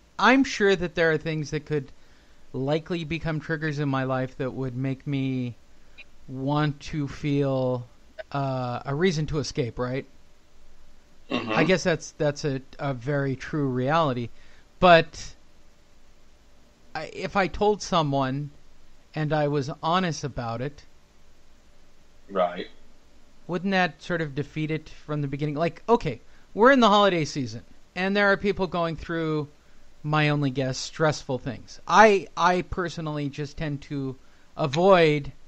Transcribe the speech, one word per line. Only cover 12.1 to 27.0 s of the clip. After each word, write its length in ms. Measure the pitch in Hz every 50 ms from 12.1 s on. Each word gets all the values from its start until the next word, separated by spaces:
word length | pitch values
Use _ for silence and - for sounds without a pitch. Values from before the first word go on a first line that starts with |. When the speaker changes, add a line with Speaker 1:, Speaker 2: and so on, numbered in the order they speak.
Speaker 1:
that's 340 | - - 160 147 143 - -
a, 160 | 151 135 156 - - - -
a 160 | 147 143 135
very 420 | 120 113 143 147 143 139 139 131
true 320 | - - - - 151 143 135
reality. 640 | 123 127 127 131 156 170 165 143 123 123 120 - - - - - - - - _ - -
But 540 | 185 180 170 165 160 - - - - - - - - - - - - - - - - - - - - - - - - - - - - - - - - - _ _ - - -
I, 120 | 156 156 - -
if 220 | - 180 185 -
I 120 | 202 190 180
told 340 | - - 214 208 214 -
someone 680 | - - 190 175 156 143 139 139 135 131 131 143 147 143 - - - - - - - - - - - - -
and 180 | 151 156 147 156
I 140 | 151 147 147
was 220 | 147 147 131 139 156 -
honest 420 | - 160 170 185 190 175 147 - -
about 380 | 139 110 139 120 113 117 117
it, 220 | 127 147 - - - - - - - _ _ - - - - - - - - - - - - - - - - - - - - - - -
Speaker 2:
Right. 380 | 98 95 87 87 87 92 - - - - - - - - - - - - - - - - - -
Speaker 1:
wouldn't 240 | 170 180 170 202
that 300 | 196 185 180 170 - -
sort 200 | - - 180 170
of 140 | 165 147 131
defeat 360 | 143 143 - - 156 156 151
it 180 | 160 156 156 -
from 320 | - - - - 151 147
the 60 | 143 139
beginning? 280 | 143 139 151 147 143
Like, 280 | 143 170 170 165 - - -
okay, 320 | 233 233 - 156 113 - - - - - - - -
we're 180 | 185 220 254
in 80 | 277 254
the 100 | 233 208
holiday 360 | 202 208